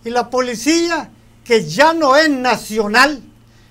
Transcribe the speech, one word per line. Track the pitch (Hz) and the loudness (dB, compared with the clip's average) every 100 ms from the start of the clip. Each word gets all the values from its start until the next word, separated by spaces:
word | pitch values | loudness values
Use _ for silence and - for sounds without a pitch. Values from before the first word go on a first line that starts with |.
Y | 233 | -4
la | 240 240 | -4 -2
policía, | 254 254 233 233 330 339 330 233 - _ _ | -4 -4 -4 0 0 0 -4 -8 -20 _ _
que | - 226 | 0 0
ya | 160 170 302 | 0 2 2
no | 330 294 269 | 2 2 4
es | 320 | 2
nacional, | 269 247 220 - 214 208 226 277 277 - _ _ _ _ | 0 -2 -2 -4 -4 0 2 2 -2 -14 _ _ _ _